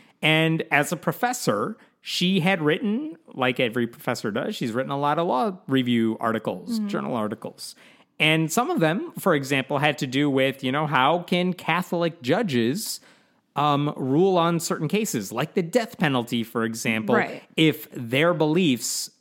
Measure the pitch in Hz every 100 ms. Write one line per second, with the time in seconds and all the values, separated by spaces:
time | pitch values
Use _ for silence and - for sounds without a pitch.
0 | _ - 156 156 160 165 - 147 143 165
1 | 170 160 247 254 - 104 147 220 _ _
2 | - - 175 190 175 185 147 175 214 226
3 | 311 330 - - 127 123 120 123 117 -
4 | - 117 113 117 214 214 123 117 139 143
5 | 143 156 175 247 220 185 - 135 123 117
6 | 110 110 113 110 - 92 175 226 202 185
7 | 139 120 107 110 - - - - - _
8 | _ - 151 160 160 226 285 320 160 196
9 | 339 - 196 151 131 139 131 143 151 143
10 | 139 131 147 135 135 131 131 143 151 139
11 | 135 175 170 180 180 175 - 170 180 175
12 | 170 - 123 180 214 120 113 180 - -
13 | _ _ _ _ _ - 147 143 147 -
14 | 131 143 190 180 170 170 - 165 156 202
15 | 214 120 95 113 156 202 165 240 220 -
16 | 160 127 117 120 110 117 113 113 123 110
17 | 107 110 - - - - 160 143 - 147
18 | 117 131 170 160 156 170 170 120 - -
19 | - _